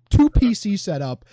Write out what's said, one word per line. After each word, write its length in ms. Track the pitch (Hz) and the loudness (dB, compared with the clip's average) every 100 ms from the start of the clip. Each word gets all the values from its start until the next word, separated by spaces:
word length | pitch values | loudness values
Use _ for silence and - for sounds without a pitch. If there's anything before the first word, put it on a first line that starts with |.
| - | -2
two 200 | - 294 | 2 4
P 240 | - 247 | 4 0
C 220 | 220 208 196 | -2 -4 -6
set 240 | - 143 | -6 -8
up 240 | 135 123 _ | -8 -10 _